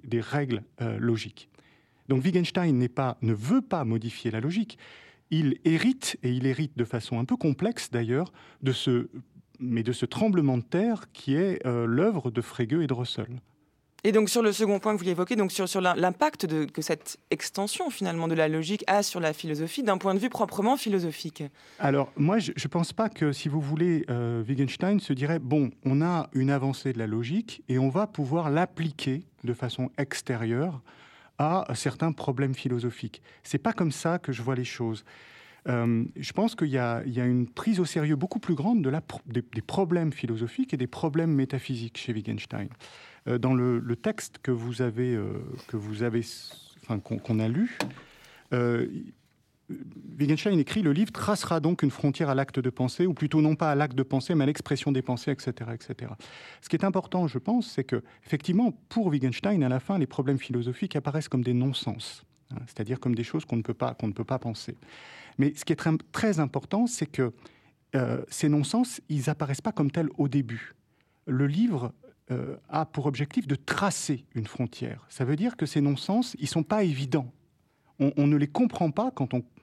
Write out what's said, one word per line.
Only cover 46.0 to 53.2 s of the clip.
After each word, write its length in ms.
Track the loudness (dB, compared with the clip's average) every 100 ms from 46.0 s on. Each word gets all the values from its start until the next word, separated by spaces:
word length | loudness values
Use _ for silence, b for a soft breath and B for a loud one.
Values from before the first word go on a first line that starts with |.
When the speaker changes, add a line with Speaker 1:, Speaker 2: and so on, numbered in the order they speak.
Speaker 1:
avez, 200 | 0 0 -2 -8 -16 -20 -20 -14
enfin, 180 | -6 -6
qu'on, 180 | -4 -6
qu'on 220 | -2 0
a 80 | 2
lu, 280 | 2 0 -2 -8 B B B B B B
euh, 320 | 2 2 2 0 -4 -12 -16 _ _ _ _ -14 -14 -14 -16 -10 0
Wittgenstein 360 | 2 4 4 4
écrit : « 220 | 4 2
Le 100 | 4
livre 180 | 4 2
tracera 480 | 0 0 0 0 2
donc 240 | 2 2
une 80 | 2
frontière 400 | 2 0 2 2
à 60 | 2
l'acte 240 | 0 -2
de 100 | -2
pensée, 340 | 0 -2 2
ou 80 | 0
plutôt 280 | 2